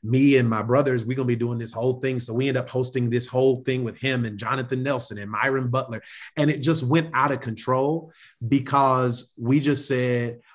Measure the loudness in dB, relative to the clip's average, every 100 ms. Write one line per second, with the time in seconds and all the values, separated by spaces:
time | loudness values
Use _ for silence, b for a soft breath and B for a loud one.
0 | 0 4 6 6 4 0 2 2 2 0
1 | -2 -2 -2 0 -2 -4 -8 -4 -2 -2
2 | -2 -4 -4 -2 0 0 -2 -4 -2 -2
3 | 0 0 0 2 2 2 0 -2 -4 -4
4 | -2 0 -2 -4 -4 -4 -2 -4 -2 -2
5 | -4 -8 -8 -2 0 0 -2 -2 -4 -8
6 | B B B 0 0 2 0 0 2 0
7 | 2 0 0 0 -6 -6 -2 0 0 -2
8 | -8 B B B 0 0 2 2 4 4
9 | 2 -2 -8 -6 2 2 2 0 0 0
10 | 0 0 -2 -8 b